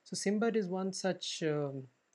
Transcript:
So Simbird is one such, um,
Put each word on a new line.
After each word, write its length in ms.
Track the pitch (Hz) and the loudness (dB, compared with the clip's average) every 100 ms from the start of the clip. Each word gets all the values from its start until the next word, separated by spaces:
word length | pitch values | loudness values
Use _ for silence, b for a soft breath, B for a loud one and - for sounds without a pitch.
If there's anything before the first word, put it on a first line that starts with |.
So 120 | - 185 | -10 -2
Simbird 420 | - 208 233 220 | 0 2 4 2
is 100 | 185 | 2
one 240 | 185 190 | 0 -2
such, 500 | 185 190 180 - - | 0 0 0 -4 -2
um, 400 | 160 147 143 135 131 _ _ | 0 0 0 -4 -10 _ _